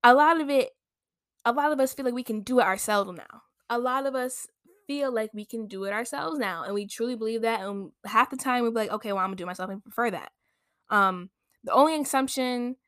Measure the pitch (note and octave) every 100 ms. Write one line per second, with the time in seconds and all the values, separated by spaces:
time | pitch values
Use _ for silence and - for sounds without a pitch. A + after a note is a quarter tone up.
0 | B3+ B3+ D4+ E4 C#4+ C#4 A#3+ _ _ _
1 | _ _ _ _ A#3 A#3+ D4 D4 C4 -
2 | C4 A#3+ B3 G#3+ G3+ B3 F#3+ F#3+ - G#3
3 | G3 F3 - A3 _ _ _ A#3+ B3 B3+
4 | C#4 C4 B3+ C4 - _ _ _ _ C#4+
5 | C#4 A#3 A3 G#3 G#3 A3+ G#3+ F#3+ G3 G#3
6 | A#3+ C#4+ D4+ D#4 G#3 E3+ - G3+ G3+ -
7 | A#3 B3 A3 A3+ A3+ A3+ F#3+ G3+ F#3+ _
8 | G3+ A3+ B3+ C4 C4+ B3 A#3 A3+ G#3+ G#3+
9 | G#3+ G3 F#3+ F#3+ F3 F3+ F#3 G3 - -
10 | A#3+ F3+ - _ _ _ _ _ _ G#3
11 | G3 F#3 F3+ _ _ _ A3 - D4 D#4+
12 | C#4+ C4+ C4+ - B3+ B3 A#3+ C4